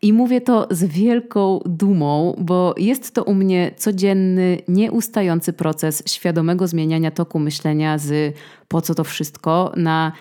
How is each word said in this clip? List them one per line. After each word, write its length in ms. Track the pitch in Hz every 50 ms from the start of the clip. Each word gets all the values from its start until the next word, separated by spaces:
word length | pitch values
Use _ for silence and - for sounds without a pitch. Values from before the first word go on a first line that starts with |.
i 100 | - 208
mówię 280 | 214 233 247 240 254 247
to 260 | 247 254 240 214 - -
z 140 | 190 165 185
wielką 760 | 170 147 185 214 240 233 240 240 233 - 208 196 190 190 - -
dumą, 720 | 180 170 160 202 196 196 165 147 143 147 151 165 180 - -
bo 360 | 185 165 180 180 180 175 -
jest 380 | - 190 226 269 269 - - -
to 100 | 240 -
u 100 | - 202
mnie 360 | 190 190 190 185 180 175 - -
codzienny, 800 | - - 214 196 180 196 196 196 190 190 185 185 185 185 180 180 - - -
nieustający 840 | 180 196 220 - - 233 - - - 214 190 180 165 165 - 180
proces 500 | 175 - 165 160 156 - 160 156 151 165 -
świadomego 600 | - - - - 175 160 165 160 165 180 180 190
zmieniania 440 | 170 170 160 156 160 160 160 160 156
toku 280 | 156 - 170 - - 160
myślenia 600 | 147 151 147 - - 156 151 151 156 156 151 147
z 380 | 147 143 151 151 151 147 147 - - - - - _ _
„po 120 | - 165
co 140 | - - 160
to 100 | 160 151
wszystko” 680 | - - - 156 - - - - 160 160 175 190 - -
na 360 | 180 165 160 160 160 160 160 160 -